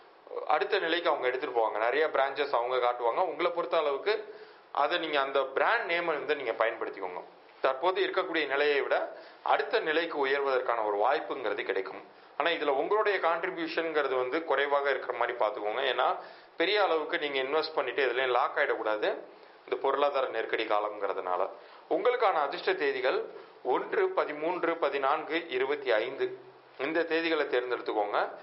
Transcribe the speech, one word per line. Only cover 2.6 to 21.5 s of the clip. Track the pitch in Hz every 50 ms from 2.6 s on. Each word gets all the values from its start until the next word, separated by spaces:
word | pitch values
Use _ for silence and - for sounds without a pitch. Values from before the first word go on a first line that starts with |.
| 117 123 127
காட்டுவாங்க. | 127 120 120 123 123 123 117 117 151 185
உங்களை | 175 143 143 170 175
பொறுத்த | 170 170 175 165 175 165
அளவுக்கு | 156 143 139 131 131 190 220 220 - - - - - - - - - - -
அதை | - 143 151 170 175
நீங்க | 170 160 151 143
அந்த | 139 139 139 139 135
brand | 131 - 156 151 170 214 233 220 190 170
நேமை | 175 170
வந்து | 170 156 143 131 135 156
நீங்க | 143 135 117 110
பயன்படுத்திக்கோங்க. | - 113 113 113 110 113 101 - 98 98 90 90 90 - - - - - - - -
தற்போது | - 139 131 131 170 180 185 196 185
இருக்கக்கூடிய | 180 - 190 175 170 165 160 151
நிலையை | 139 135 143 147 147 143 139
விட | 127 - 143 175 - - - - - - - - -
அடுத்த | - 175 202 - - - 220
நிலைக்கு | 190 160 151 160 170 165 160 147 139
உயர்வதற்கான | 135 139 143 139 139 131 123 - - 117 117 107
ஒரு | 107 104
வாய்ப்புங்கிறது | 101 104 120 143 156 151 - 151 139 123 107 101 107 120
கிடைக்கும். | - 98 101 98 - - 101 - - - - - - -
ஆனா | - 143 170
இதுல | 170 147 147
உங்களுடைய | 147 139 135 156 180 202 214 220 208 196 180
கான்ட்ரிபியூஷன்ங்கிறது | 170 165 170 165 - 180 180 165 165 151 - 170 165 165 156 151 143 135 131
வந்து | 127 127 127 127 165 160
குறைவாக | 160 139 135 143 143 143 143 139 143
இருக்கிற | 131 117 - - 120 120
மாதிரி | 120 120 123 120
பாத்துக்கோங்க. | 113 104 107 110 104 104 110 123 139 135 120
ஏன்னா | 120 131 165 185 - - - - - - - -
பெரிய | - - 180 208 208 196
அளவுக்கு | 180 165 160 151 156 175 165
நீங்க | 151 143 139 135 131
invest | 131 143 156 151 - -
பண்ணிட்டு | 151 139 123 120 143 143
எதுலயும் | 123 120 127 135 127
lock | 123 123 139 160 -
ஆயிடக்கூடாது, | 165 147 127 120 110 110 107 107 107 110 190 220 - - - - - - - - - -
இந்த | - - - -
பொருளாதார | 135 135 135 143 143 135 135 131
நெருக்கடி | 123 117 113 110 110 110 117 113
காலம்ங்கிறதுனால. | 110 107 104 107 104 104 104 98 98 95 92 95 104 90 87 92 -